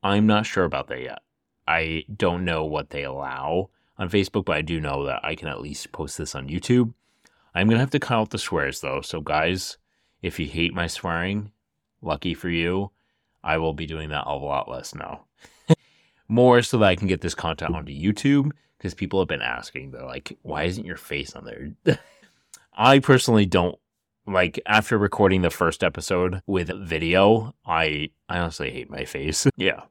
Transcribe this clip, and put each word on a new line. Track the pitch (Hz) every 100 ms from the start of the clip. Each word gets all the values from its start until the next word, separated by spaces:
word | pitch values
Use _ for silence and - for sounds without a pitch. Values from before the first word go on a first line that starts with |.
I'm | 98 101 107
not | 107 107
sure | -
about | 87 67 67
that | 64
yet. | 64 57 _ _ _ _ -
I | 82 80 80 - 104
don't | 95 87 90
know | 80
what | 78 76 71
they | 73
allow | 69 67 67 65 69 85 95 _ _ -
on | 92
Facebook, | 104 95 107 95
but | 78
I |
do | 78 82
know | 76 69
that | 71 64
I | -
can | 78 80
at | 64
least | 73 71 -
post | - 73 -
this | 78
on | 69 67
YouTube. | 85 - 123 117 - _ _ _ _ _
I'm | 85 101
gonna | 113
have | 135
to | 143
cut | - 117
out | 110
the | 110
swears, | - 85 69 69
though. | 67 67
So, | - 80
guys, | 76 76 82 95 - - _ _ _ _
if | 90 -
you | 73
hate | 82 85
my | 85 85
swearing, | - 90 82 87 104 104 _ _ _ _ _
lucky | 76 76 90
for | 82 92
you, | 85 85 92 101 _ _ _ _ _
I | - 80
will | 80
be | 73 78
doing | 78 76
that | 73 -
a | 71
lot | 71 69 -
less | 64 -
now. | - - - _ _ - _ -
<laughs> | 160 _ _ _ _ _
More | 113 123 120
so | 117 120
that | 104
I | 90
can | 98
get | 92
this | 85
content | - 82 78 82
onto | 82 71
YouTube, | 69 90 107 139 143 139 - _ _
'cause | 92
people | - 95 95
have | 87
been | 76
asking. | 58 60 - - -
They're | -
like, | - 131 - -
"Why | - 76
isn't | 87 101
your | 98 80
face | - 73 65
on | -
there?" | 113 110 73 -
<laughs> | - - - _ _ _ _ - _
I | - 117 139
personally | 131 131 - 113 98
don't, | 92 87 - _ _ _ _ -
like, | 95 90 - -
after | 107 107 110
recording | 101 - 98 95
the | 87
first | - 85 80
episode | 90 - - 92 90 92 -
with | 95 82 92 92
video, | 80 82 90 101 113 110 -
I, | - 82 80 76 76 _ _
I | 87
honestly | 85 80 69
hate | - -
my | -
face. | 64 - 71 - 143
<laughs> | -
Yeah. | 185 - -